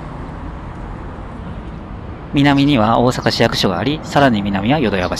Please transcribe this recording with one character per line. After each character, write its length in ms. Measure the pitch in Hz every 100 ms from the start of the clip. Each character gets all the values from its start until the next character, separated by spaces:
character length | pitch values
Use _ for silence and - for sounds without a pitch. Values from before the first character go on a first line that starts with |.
| - - - - - - - - - - - - - - - - - - - - - - -
南 320 | 147 143 139 139
に 120 | 139
は 220 | 107 120
大 140 | 120
阪 180 | - 120
市 100 | -
役 140 | 117 -
所 140 | 110
が 80 | 87
あ 60 | 113
り、 160 | 151
さ 160 | - 147
ら 100 | 135
に 120 | 107
南 320 | 101 98 104
は 60 | 151
淀 180 | 113 95
屋 100 |
橋 80 | 90